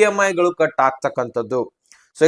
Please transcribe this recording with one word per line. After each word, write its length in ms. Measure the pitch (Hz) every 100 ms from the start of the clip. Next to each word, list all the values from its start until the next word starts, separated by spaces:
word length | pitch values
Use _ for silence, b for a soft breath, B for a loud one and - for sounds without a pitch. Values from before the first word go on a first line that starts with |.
| 208
ಎಂ 80 | 202 196
ಐ 20 | 175
ಗಳು 120 | 175 175
ಕಟ್ 180 | 156 - 131
ಆಗ್ತಕ್ಕಂಥದ್ದು. 760 | - 135 131 120 120 107 127 110 _ _ b b
So 60 | -